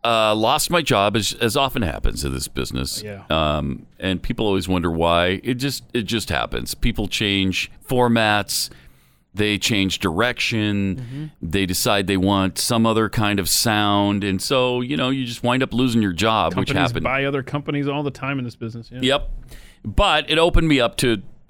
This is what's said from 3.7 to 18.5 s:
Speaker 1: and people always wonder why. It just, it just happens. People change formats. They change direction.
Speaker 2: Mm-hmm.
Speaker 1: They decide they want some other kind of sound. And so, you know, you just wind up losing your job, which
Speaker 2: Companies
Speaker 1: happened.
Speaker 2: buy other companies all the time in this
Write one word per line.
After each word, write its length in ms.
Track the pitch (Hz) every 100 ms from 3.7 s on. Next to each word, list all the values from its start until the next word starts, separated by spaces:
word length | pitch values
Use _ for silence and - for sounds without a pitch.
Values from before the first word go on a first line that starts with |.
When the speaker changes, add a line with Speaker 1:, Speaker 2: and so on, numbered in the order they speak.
| 65 - -
Speaker 1:
and 240 | 95 90
people 240 | - - 107
always 220 | 98 92
wonder 220 | 92 85
why. 500 | 82 82 85 90 95
It 120 | 117
just, 300 | 127 139 131 -
it 80 | 123
just 260 | 104 117 -
happens. 440 | 71 55 60 60
People 340 | - 123 113 101
change 640 | - 107 98 95 92 - - -
formats. 800 | 127 123 117 110 104 101 - - - - - _ _ _
They 240 | 92 107 101
change 400 | - 110 95 -
direction. 960 | 95 80 120 120 - 113 107 101 98 95
Speaker 2:
Mm-hmm. 280 | 120 135 151 -
Speaker 1:
They 240 | 82 98 95
decide 400 | 92 123 101 95
they 100 | 98
want 420 | 95 98 95 -
some 260 | - 117 113
other 220 | 110 107
kind 300 | - 104 101
of 100 | 87
sound. 760 | - 120 107 104 101 101 101
And 180 | 101 95
so, 380 | - 135 127 123
you 160 | 123 151
know, 140 | 131
you 140 | 135
just 180 | 123 117
wind 200 | 120 127
up 100 | 131
losing 300 | 117 127 117
your 100 | 104
job, 420 | 82 110 110 85 90
which 120 | 120
Speaker 2:
Companies 220 | 117 85
Speaker 1:
happened. 140 | 98
Speaker 2:
buy 200 | 120 131
other 180 | 139 139
companies 440 | 127 147 147 143 143
all 140 | 143
the 80 | 143
time 280 | - 135 139
in 60 |
this 120 | 120